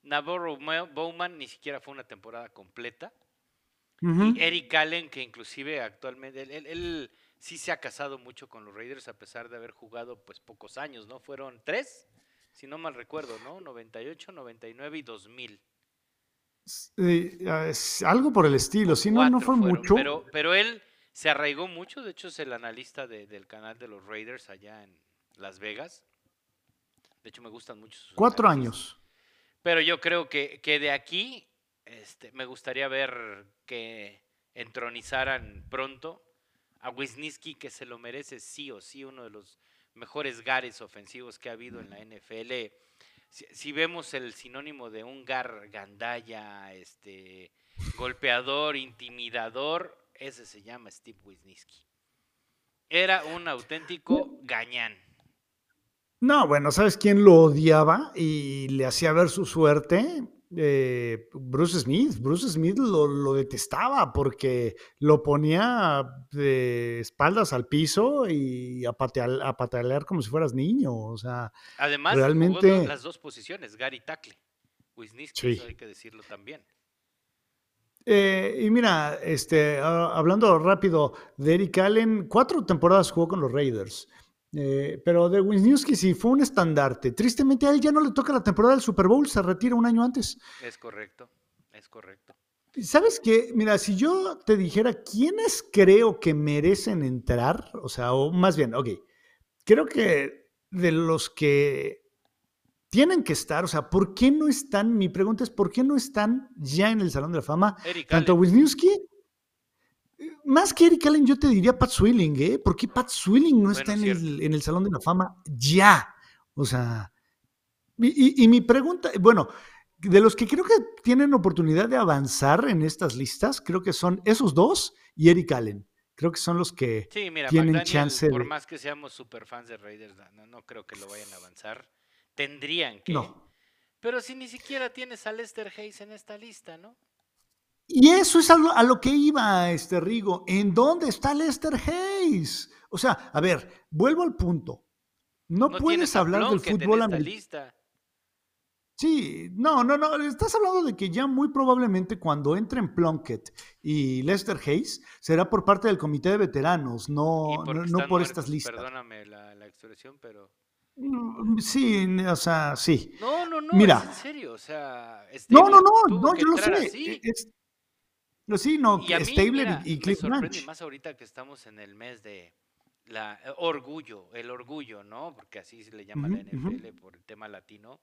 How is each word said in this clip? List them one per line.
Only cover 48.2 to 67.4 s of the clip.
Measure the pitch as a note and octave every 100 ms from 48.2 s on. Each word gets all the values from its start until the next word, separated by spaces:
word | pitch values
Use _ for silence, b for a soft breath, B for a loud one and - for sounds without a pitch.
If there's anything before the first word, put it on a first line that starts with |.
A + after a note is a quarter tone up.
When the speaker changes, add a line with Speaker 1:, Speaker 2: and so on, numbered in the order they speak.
| C3+ B2 B2+ C#3 D3+ C#3+
Speaker 1:
intimidador, | C3 A2 B2 A#2+ A#2+ A#2 A2+ A#2+ D3 E3+ F3+ _ _
ese | _ C3+ B2 A2
se | G#2+
llama | G2+ A#2+ G#2+
Steve | - - G2+
Wisniewski. | G2 F#2 G2 F#2 _ _ _ _ _ _ _ _ _ _ _ _ _
Era | E3 F#3 F#3+
un | D#3 E3+ E3+
auténtico | C3 A#2+ D#3+ D#3+ F3 - C#4+ - -
gañán. | B2+ A2+ A#2 B2 A2+ G2+ _ _ _ _ _ _ _ _ _ _ _ _
Speaker 2:
No, | B3 D4 F3
bueno, | D3 C#3+
¿sabes | E3+ G#3 G#3
quién | G#3 G3+
lo | G3+ E3
odiaba | D#3+ D3 D#3+ D#3 D3+ F#3+ D#4
y | F3+ D#3+ D3+ C#3 C#3 C3+
le | C3+
hacía | C3 - D#3+
ver | D#3+ F3
su | F#3+ E3
suerte? | D#3+ D#3 D3 D3 F3 C#4+ E4 A#3 _ _
Eh, | F3 D3+ C#3 C3 B2 A#2+ A2+ A2+
Bruce | C3 B2+ C3+ E3+ E3+
Smith. | A#2+ E3 C#4+ G#2+
Bruce | B2+ F3 B3
Smith | D#3 E3 G3+
lo, | B3+ E3+ D3
lo | C#3+ C#3
detestaba | C3+ C3+ A2 - C#3+ A#3+ C#4 D3+
porque | C#3 C3+ - C3+ B2 A#2 - B B
lo | D3 D3+
ponía | D3 D3 D3+ E3 A#3 A#3+ F3+ C#3+ B2+ B2+ -
de | C#3+ C#3 C3 B2 A#2+ A#2+ A#2
espaldas | A2+ _ C#3+ G#3